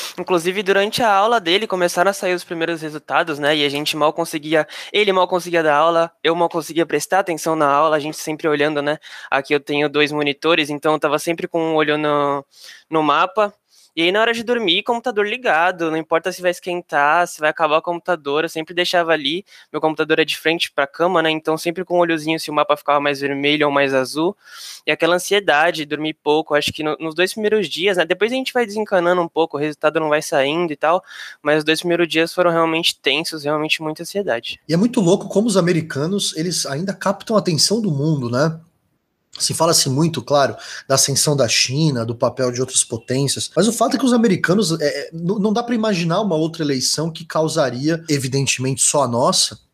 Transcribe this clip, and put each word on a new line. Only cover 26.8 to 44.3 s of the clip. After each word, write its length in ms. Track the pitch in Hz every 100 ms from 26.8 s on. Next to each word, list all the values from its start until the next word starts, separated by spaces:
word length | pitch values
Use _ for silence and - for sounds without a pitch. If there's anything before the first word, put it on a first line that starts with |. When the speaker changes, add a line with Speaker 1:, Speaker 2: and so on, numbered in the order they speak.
Speaker 1:
no, 120 | 151 147
nos 160 | 160 156
dois 160 | 190
primeiros 340 | 220 208 214 160
dias, 300 | 147 190 180
né, 80 | 160
depois 260 | 180 220
a 40 | 262
gente 180 | 262
vai 140 | 247 226
desencanando 520 | 208 214 190 170 180
um 80 | 170
pouco, 300 | 151 165 143
o 20 |
resultado 400 | 151 147 151 156
não 100 | 151
vai 120 | 151
saindo 500 | - 151 139 160 175
e 60 | 143
tal, 260 | 151 180 - - - -
mas 160 | 147 156
os 60 |
dois 160 | 151 160
primeiros 280 | 175 170 165
dias 240 | 160 165
foram 200 | - 175
realmente 480 | 165 165 160 170 -
tensos, 440 | - 143 165 160 143
realmente 360 | 151 151 -
muita 220 | 156 156
ansiedade. 560 | 170 202 185 117 - - -
Speaker 2:
E 60 | 165
é 20 |
muito 240 | 240 240
louco 260 | 175 196 -
como 200 | 190 233
os 100 | 190
americanos, 800 | 170 165 156 135 160 202 - 156
eles 300 | 175 160 139
ainda 260 | 139 196
captam 420 | 190 190 202 - 214
a 40 |
atenção 420 | 202 151 - 220
do 80 | 202
mundo, 400 | 139 156 147 120
né? 300 | 123 160 160 - _ _ _ _ _ _ -
Se 140 | -
fala-se 340 | - 165 160 139
muito, 360 | 131 165 151
claro, 320 | - 143 131 - - - -
da 80 | 135
ascensão 420 | - 135 156 139
da 100 | 117
China, 560 | - - 139 160 123
do 120 | 117 117
papel 360 | 123 - 127
de 80 | 120
outras 240 | 127 -
potências, 680 | - 113 - 131 139 - - 160
mas 120 | 220
o 40 |
fato 240 | 220 233 247
é 40 |
que 60 | 262
os 60 |
americanos, 600 | 240 233